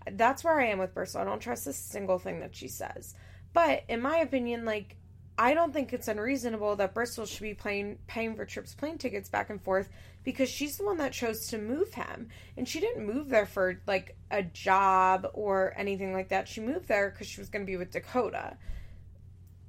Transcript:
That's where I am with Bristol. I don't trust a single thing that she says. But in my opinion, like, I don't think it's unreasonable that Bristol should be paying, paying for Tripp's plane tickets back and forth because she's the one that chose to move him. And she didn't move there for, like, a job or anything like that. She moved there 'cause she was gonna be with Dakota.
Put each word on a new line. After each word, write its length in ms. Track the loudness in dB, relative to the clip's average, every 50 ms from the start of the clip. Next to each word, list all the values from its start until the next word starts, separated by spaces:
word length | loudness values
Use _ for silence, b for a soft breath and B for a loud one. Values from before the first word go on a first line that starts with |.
| B -10
That's 320 | 2 4 4 4 4 4 4
where 160 | 4 6 6
I 80 | 6
am 120 | 4 2 0
with 140 | 0 -2 -2
Bristol. 280 | -4 -4 -4 -2 -2
I 40 | -2
don't 160 | -2 -2 -4
trust 260 | -4 -4 -4 -4 -4
a 60 | -6 -6
single 460 | -8 -8 -8 -6 -4 2 2 2 2
thing 200 | 2 -4 -6 -6
that 160 | -8 -10 -12
she 120 | -12 -12
says. 480 | -10 -8 -8 -8 -8 -8 -10 -12 -14 -16 B B B B B B B 4
But 300 | 6 6 6 4 2 0 -4
in 120 | -4 0
my 160 | 0 2 2
opinion, 460 | 2 2 2 2 0 0 0 -2 -2 -2
like, 300 | -2 -2 -2 -4 -10 -18 -20 -20 -20 -20 -20 -20 -8 0
I 160 | 4 6 6 6
don't 180 | 6 4 4 2
think 200 | -2 -2 0 -4
it's 160 | -4 -2 -2
unreasonable 680 | -2 0 0 0 0 0 0 -2 -2 0 0 0 2
that 180 | 2 2 0 2
Bristol 320 | -2 -2 -2 -2 -6 -6
should 180 | -6 -6 -6 -6
be 100 | -8 -8
paying, 440 | -6 -4 -2 -2 -2 -2 -4 -6 -10 -12
paying 280 | -8 -4 -2 -2 -2 -2
for 100 | -6 -8
Tripp's 300 | -6 -8 -10 -10 -10 -8
plane 220 | -6 -4 -4 -4
tickets 320 | -4 -4 -4 -4 -4 -6 -2
back 200 | -2 -2 0 -2
and 120 | -6 -6
forth 260 | 0 2 2 2 2 0 B B B B B B B
because 260 | -6 0 2 0 0
she's 280 | 2 -4 -4 -4 -4
the 80 | -2 0
one 120 | 0 0
that 160 | 0 0 -2 -2
chose 340 | -2 -2 -2 -2 -2 -6
to 100 | -4 -4
move 360 | -4 -2 -2 2 2 0 0 0
him. 340 | -8 -6 -6 -6 -10 -10 -12 B B B B B
And 100 | -6 -6
she 140 | -4 -2 0
didn't 240 | 0 0 0 0 -2
move 240 | -2 -2 -2 0 4
there 160 | 4 4 4
for, 360 | 4 2 2 2 2 2 -2 -2
like, 300 | 0 0 0 0 -4 -16 -16 -8 -2
a 140 | -2 -2 -2
job 840 | -2 -6 -2 4 6 6 8 8 8 8 8 8 8 6 4 2 -2 -4
or 400 | -2 0 2 4 4 4 2 0
anything 340 | -2 -2 -2 -2 -2 -2 -2 -2
like 160 | -2 -2 0
that. 200 | 0 0 0 -2
She 100 | -8 -6
moved 300 | -4 -2 -4 -4 0 2
there 200 | 2 4 4 2
'cause 140 | -2 -8 -12
she 140 | -12 -10 -12
was 100 | -12 -6
gonna 140 | -6 -4 -4
be 120 | -4 -4
with 140 | -4 -6 -4
Dakota. 680 | -6 -8 -6 0 0 0 0 2 -2 -4 -6 -6 -10 B B B B B B B B B B B -18 -18 -18 -18 -18 -20 -20 -20 -20 -20 -18